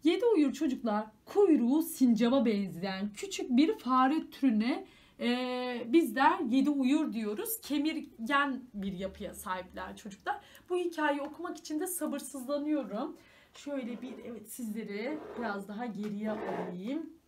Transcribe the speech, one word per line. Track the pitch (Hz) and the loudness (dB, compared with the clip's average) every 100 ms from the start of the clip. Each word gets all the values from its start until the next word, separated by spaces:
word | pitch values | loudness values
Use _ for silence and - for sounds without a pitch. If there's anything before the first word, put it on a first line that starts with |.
Yedi | 302 359 466 | 4 4 4
uyur | 403 285 | 6 4
çocuklar, | - 302 254 226 208 220 - - | 2 -2 0 0 -2 -2 -12 -4
kuyruğu | 381 403 294 233 294 | 4 6 6 6 2
sincaba | 320 - 262 226 240 269 233 | 0 4 4 6 6 4 4
benzeyen | 202 196 160 190 190 208 | 2 -2 -4 -6 -4 -6
küçük | - 403 392 320 | -6 -8 -6 0
bir | 247 320 440 | 4 4 2
fare | 240 254 262 320 - | 2 4 4 4 -2
türüne, | - 269 214 226 359 381 - - _ | 0 2 4 2 0 -6 -18 -20 _
e, | 233 247 254 247 254 247 233 | -2 0 -2 -4 -4 -6 4
bizler | 302 285 214 285 370 | 4 4 4 4 4
yedi | 269 262 285 | 2 4 4
uyur | 285 254 302 285 | 2 4 4 2
diyoruz. | 214 208 214 466 - | -2 -4 -4 -4 -6
Kemirgen | - 277 294 320 - - 226 277 277 240 - | -4 -2 0 -2 -10 -10 0 2 2 -2 -8
bir | 208 196 | -8 -6
yapıya | 180 190 - 185 | -6 -8 -8 -12
sahipler | - 202 185 180 - 185 196 | -10 -8 -8 -8 -12 -12 -12
çocuklar. | 208 196 349 403 - - _ | -16 -12 -8 -8 -8 -20 _
Bu | 359 | -2
hikayeyi | 349 311 302 285 | -2 0 0 0
okumak | 285 - 349 - | -4 -8 -10 -10
için | - 302 | -6 -6
de | 359 | -4
sabırsızlanıyorum. | - 302 277 - 277 247 294 294 302 220 202 311 - - - _ | -4 -4 -4 -8 -12 -4 -4 0 -2 -2 -6 -8 -10 -20 -20 _
Şöyle | - - 285 233 240 | -16 -8 -6 -6 -8
bir, | 254 226 - | -10 -12 -12
evet, | 233 - | -14 -14
sizleri | - 226 208 196 202 240 311 - - | -10 -8 -6 -6 -6 -6 -6 -8 -8
biraz | 226 202 196 | -6 -6 -6
daha | 208 247 | -8 -8
geriye | 190 208 208 214 | -6 -6 -4 -4
alayım. | 214 190 180 180 180 202 294 311 - | -4 -4 -6 -6 -8 -6 -6 -6 -14